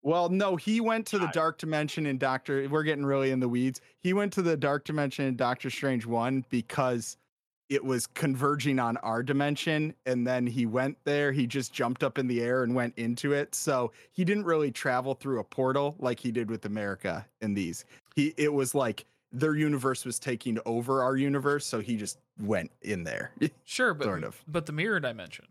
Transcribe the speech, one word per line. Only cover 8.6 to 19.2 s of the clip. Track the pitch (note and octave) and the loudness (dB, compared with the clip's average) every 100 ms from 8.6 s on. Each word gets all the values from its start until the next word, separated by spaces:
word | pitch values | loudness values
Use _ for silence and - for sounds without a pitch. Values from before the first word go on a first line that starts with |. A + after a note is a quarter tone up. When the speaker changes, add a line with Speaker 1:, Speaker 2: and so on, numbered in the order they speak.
| C#3 C3 | 2 2
Speaker 1:
on | A#2+ A#2 | 2 -2
our | A2+ A2+ | -2 -2
dimension, | C3 C#3 C#3+ C#3+ - D3+ D#3 - - | 0 0 0 0 0 0 -2 -4 -2
and | B2+ A#2+ | 0 0
then | B2+ B2 | 0 0
he | A#2+ A#2 | 0 0
went | A#2+ C3+ C3+ | 2 0 -2
there, | - D3 C#3+ | -2 2 2
he | C3+ A#2+ | 2 0
just | C3+ B2 | -2 -4
jumped | - A#2+ B2+ | -2 -2 0
up | C#3 - | -2 0
in | B2+ | 0
the | A#2+ | 0
air | A#2 B2+ | 2 2
and | A#2+ B2 | 2 0
went | A#2+ A#2+ | -2 -2
into | A#2 A#2+ C#3+ | -4 -2 0
it. | C#3+ C#3+ - | 0 0 -4
So | - C3 A#2+ - - | 0 0 0 -6 -12
he | - | -2
didn't | F3+ G#3 F3+ | 2 2 2
really | D#3+ D3 | 2 2
travel | A#2+ C#3 B2+ C3 C3 | 0 0 0 0 -4
through | C#3 B2+ | -2 -2
a | |
portal | C3 - C3 C3+ C#3+ D#3+ | -2 0 2 2 0 0
like | B2+ A#2+ | -2 -2
he | B2 | -2
did | A#2 A2 | -2 -2
with | A2+ G#2 | -4 -6
America | G#2+ G2+ F#2+ G2 E2+ A2 _ | -4 -4 -4 -4 -4 -8 _
in | G#2+ G2+ | -2 0
these. | F2 E2+ - - _ - | -2 -6 -12 -20 _ 0
He, | D3 - | 0 2
it | D3 | 2
was | C#3+ C3 C#3+ | 2 2 2
like | B2 G2+ - _ | 0 -2 -10 _